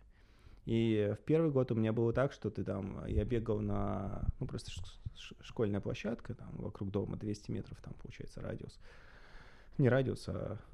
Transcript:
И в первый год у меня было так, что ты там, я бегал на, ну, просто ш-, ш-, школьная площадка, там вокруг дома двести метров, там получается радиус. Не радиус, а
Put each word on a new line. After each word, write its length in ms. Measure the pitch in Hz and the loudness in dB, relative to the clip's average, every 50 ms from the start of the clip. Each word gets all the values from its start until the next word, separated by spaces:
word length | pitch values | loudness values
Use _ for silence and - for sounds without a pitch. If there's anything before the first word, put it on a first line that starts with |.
| - - - - - - - - - - - - - | -18 -20 -20 -20 -20 -20 -20 -20 -20 -20 -20 -10 -2
И 480 | - 113 113 113 113 110 107 104 104 104 - | 2 4 4 6 6 6 6 4 4 2 0
в 40 | - | 2
первый 260 | - 151 160 165 156 | 4 4 6 6 6
год 200 | 139 131 123 - | 6 4 4 4
у 40 | 117 | 4
меня 180 | 110 110 110 107 | 4 4 4 4
было 200 | 117 117 117 113 | 4 4 4 4
так, 200 | 123 131 143 - | 4 4 2 2
что 180 | - - 104 | -2 -4 -2
ты 140 | - - 95 | -2 -2 -2
там, 420 | 95 98 98 98 98 - - - | -2 -2 -2 -2 -4 -6 -6 -4
я 180 | - 104 107 104 | 0 2 2 4
бегал 360 | 113 120 113 113 113 107 104 | 4 2 0 2 2 0 0
на, 680 | 107 101 101 101 101 101 98 98 98 101 98 - 113 113 - - | 2 2 2 2 2 0 0 -2 -2 -4 -4 0 0 0 0 0
ну, 60 | 123 | -2
просто 240 | 113 - 117 - - | -4 -4 -6 -6 -8
ш-, 120 | - - - - - - - - - | -8 -8 -8 -10 -10 -10 -10 -10 -10
ш-, 220 | - - - - - | -10 -14 -16 -16 -16
школьная 400 | - - - - 113 101 101 98 | -14 -12 -2 0 0 0 0 0
площадка, 540 | 101 117 123 - - 208 233 - - - 113 | -2 -2 -4 -4 -4 -4 -4 -4 -6 -10 -10
там 160 | - - - - | -10 -10 -12 -10
вокруг 340 | - - 101 - - 107 95 | -8 -8 -8 -6 -6 -6 -2
дома 260 | 95 101 101 - - | 0 0 0 0 -4
двести 340 | - 107 107 104 - - - | -4 -2 -4 -4 -4 -4 -6
метров, 280 | 113 104 - - - - - | -4 -4 -4 -8 -10 -12 -10
там 120 | - - - - | -12 -12 -10 -10
получается 380 | - - - - - - - | -12 -10 -10 -10 -10 -10 -8
радиус. 380 | - - - - - - - - - - - - - - - - - - - - - - - - - - - - | -6 -6 -6 -6 -8 -10 -12 -14 -18 -16 -16 -16 -18 -18 -18 -18 -18 -16 -16 -16 -16 -16 -18 -18 -18 -10 2 4
Не 100 | 139 117 | 6 6
радиус, 400 | 123 135 135 110 101 - - - | 8 6 4 2 0 -4 -4 -6
а 300 | 92 98 - 98 104 107 - - | -4 -4 -4 -4 -6 -8 -10 -14